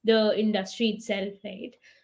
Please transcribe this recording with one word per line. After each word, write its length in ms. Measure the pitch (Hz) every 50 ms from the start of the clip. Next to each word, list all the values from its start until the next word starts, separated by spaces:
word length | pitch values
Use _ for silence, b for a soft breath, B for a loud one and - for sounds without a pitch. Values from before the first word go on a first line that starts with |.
the 340 | - 220 226 220 214 214 -
industry 520 | 202 220 214 202 190 190 - - - 233 220
itself, 460 | 208 214 - - 196 196 190 202 196 - -
right? 300 | 196 190 - - - - _ b b b b